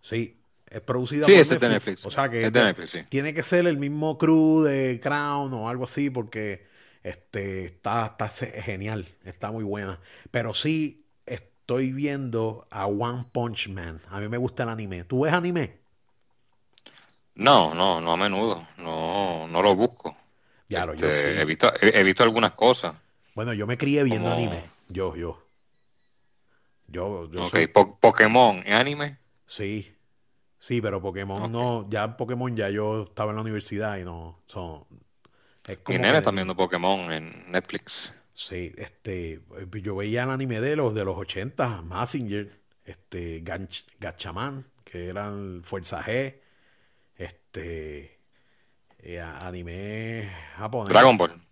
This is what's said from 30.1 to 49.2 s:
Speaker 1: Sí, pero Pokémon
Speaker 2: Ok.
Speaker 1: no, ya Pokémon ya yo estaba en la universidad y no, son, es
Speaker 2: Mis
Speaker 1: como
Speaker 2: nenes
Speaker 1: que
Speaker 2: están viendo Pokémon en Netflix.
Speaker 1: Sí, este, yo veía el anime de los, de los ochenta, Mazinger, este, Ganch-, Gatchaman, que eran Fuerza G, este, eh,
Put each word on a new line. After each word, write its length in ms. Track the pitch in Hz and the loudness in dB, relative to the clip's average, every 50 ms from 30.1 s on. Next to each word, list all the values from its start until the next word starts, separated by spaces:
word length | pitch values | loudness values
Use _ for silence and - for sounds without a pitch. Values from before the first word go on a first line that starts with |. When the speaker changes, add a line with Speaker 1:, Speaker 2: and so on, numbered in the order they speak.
| _ _ _ _ _ _ _ _ _ _ | _ _ _ _ _ _ _ _ _ _
Speaker 1:
Sí, 220 | - - 127 120 | -8 -4 -2 -2
pero 200 | 107 107 98 98 | 0 -2 -4 -2
Pokémon 420 | 92 98 87 98 98 98 98 101 104 | -4 -6 -6 -6 -6 -6 -6 -6 -4
Speaker 2:
Ok. 60 | 110 | -4
Speaker 1:
no, 380 | 117 117 123 123 117 113 101 98 | -2 -2 0 0 -2 -2 -4 -6
ya 280 | 107 107 104 113 117 - | -4 -4 -4 -4 -4 -8
Pokémon 380 | 120 110 123 120 127 127 120 | -6 -6 -4 -4 -4 -4 -4
ya 140 | 110 104 98 | -2 -2 -2
yo 340 | 101 104 107 107 110 110 104 | -2 -2 -2 -2 -2 -4 -6
estaba 280 | 98 _ - 107 107 | -8 _ -6 -4 -4
en 40 | 107 107 | -4 -6
la 40 | 110 | -6
universidad 540 | 113 107 107 101 - 107 101 107 107 104 95 | -6 -6 -6 -6 -6 -6 -6 -6 -6 -6 -8
y 60 | 90 | -10
no, 360 | 90 85 85 82 82 82 _ _ _ | -10 -12 -12 -12 -14 -18 _ _ _
son, 380 | - 98 90 85 80 73 - _ - - _ _ _ _ _ _ _ _ _ _ _ _ _ - | -12 -12 -12 -12 -12 -16 -18 _ -20 -20 _ _ _ _ _ _ _ _ _ _ _ _ _ -16
es 100 | 98 - | -16 -14
Speaker 2:
Mis 0 | |
Speaker 1:
como 180 | _ - 95 117 | _ -4 -2 0
Speaker 2:
nenes 120 | 127 107 135 | 2 4 4
Speaker 1:
que 20 | 156 | 4
Speaker 2:
están 160 | 143 117 98 | 4 2 -2
viendo 200 | 98 92 92 92 | -2 -4 -4 0
Pokémon 560 | 90 95 87 90 87 85 92 98 95 90 85 | -2 0 0 0 0 2 0 0 0 -2 -6
en 400 | 82 80 80 80 87 - 87 90 | -6 -8 -8 -10 -18 -20 -16 -4
Netflix. 600 | 87 92 - - - 101 _ - - - - - - - _ _ _ | -4 -4 -4 -4 -12 -12 _ -12 -14 -14 -14 -16 -18 -20 _ _ _
Speaker 1:
Sí, 380 | - - - 95 90 90 82 - - | -16 -14 -12 -10 -10 -10 -10 -12 -14
este, 640 | - - _ _ _ 110 95 90 87 82 80 80 - _ - - 98 92 90 110 | -16 -16 _ _ _ -8 -8 -6 -8 -8 -10 -14 -16 _ -18 -16 -16 -12 -12 -10
yo 140 | 90 107 98 95 | -8 -8 -6 -6
veía 260 | 101 104 110 120 123 | -4 -2 -2 -2 -2
el 60 | 131 | -2
anime 300 | 131 131 135 131 117 110 | -4 -4 -4 -4 -4 -2
de 140 | 113 139 151 | -2 -2 -2
los, 180 | 156 143 120 107 | 0 0 0 0
de 80 | 107 98 | 0 -2
los 140 | 98 90 90 | -4 -4 -6
ochenta, 640 | 98 - - 92 98 135 - - 147 123 110 92 | -8 -8 -8 -8 -8 -8 -4 -4 -4 -2 -2 -8
Mazinger, 800 | 85 85 90 92 120 123 - 147 120 104 101 104 104 101 - _ _ _ _ _ _ | -10 -10 -6 -6 -4 -4 -4 -4 -6 -6 -6 -8 -8 -10 -16 _ _ _ _ _ _
este, 580 | - 98 _ _ _ - 90 87 85 82 82 82 | -20 -20 _ _ _ -12 -10 -8 -8 -10 -10 -10
Ganch-, 420 | 85 85 90 95 90 - - - _ _ _ | -10 -10 -10 -10 -12 -14 -16 -16 _ _ _
Gatchaman, 640 | - 87 85 - - 101 - - 120 143 139 135 131 _ _ _ _ | -12 -12 -10 -10 -12 -10 -8 -8 -8 -8 -8 -12 -16 _ _ _ _
que 220 | - - 90 87 90 | -16 -12 -12 -10 -8
eran 520 | 92 101 104 104 101 101 101 95 90 87 85 | -8 -8 -8 -8 -8 -10 -10 -10 -12 -14 -12
Fuerza 380 | - - 98 87 - - 82 - | -10 -10 -6 -6 -6 -8 -8 -8
G, 360 | - 110 127 139 135 - _ _ _ _ _ _ _ _ _ _ _ _ _ _ _ _ _ | -4 -4 -4 -4 -6 -10 _ _ _ _ _ _ _ _ _ _ _ _ _ _ _ _ _
este, 1000 | 90 87 - _ _ _ - - 80 85 85 80 78 78 73 73 69 76 _ _ _ _ _ _ _ _ _ _ _ _ _ _ _ _ _ _ | -14 -14 -14 _ _ _ -14 -14 -12 -10 -10 -10 -10 -12 -14 -14 -18 -20 _ _ _ _ _ _ _ _ _ _ _ _ _ _ _ _ _ _
eh, 220 | - - 87 87 | -16 -14 -12 -12